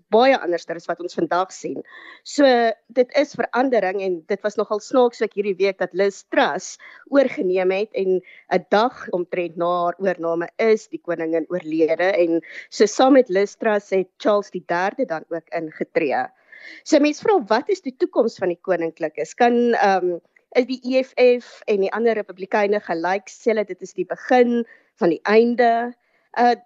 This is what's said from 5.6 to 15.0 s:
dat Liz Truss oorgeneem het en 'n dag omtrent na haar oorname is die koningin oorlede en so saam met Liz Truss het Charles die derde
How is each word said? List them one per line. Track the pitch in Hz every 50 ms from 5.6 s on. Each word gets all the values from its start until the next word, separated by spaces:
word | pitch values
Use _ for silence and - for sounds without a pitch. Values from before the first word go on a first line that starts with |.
| 196 196 190 -
dat | 185 180 -
Liz | 175 202 196 196 - - _
Truss | - 311 254 185 143 180 - - - - - - - - - _
oorgeneem | 262 277 269 247 - - 196 180 185 185 180 185
het | 185 196 214 - -
en | - 190 185 185 180 - - - - _ - -
'n | 185 - -
dag | - 202 226 269 - - - -
omtrent | - 180 180 - - 180 175 170 160 175
na | 170 175 175 175 175
haar | 175 170 -
oorname | 190 190 175 - 165 165 170 170 170 - - -
is | 226 226 220 220 - -
die | - -
koningin | - - 170 165 165 160 165 165 156 -
oorlede | 180 180 170 156 156 160 160 151 160 160 180 190 196
en | 170 175 165 165 165 - - - - - -
so | - - 226
saam | 202 - - 262 262 285
met | 262 254 -
Liz | 180 196 202 202 -
Truss | - 226 226 208 202 - -
het | 196 190 180 - _ -
Charles | - 226 208 208 196 -
die | - 185 -
derde | - 175 175 185 196 - -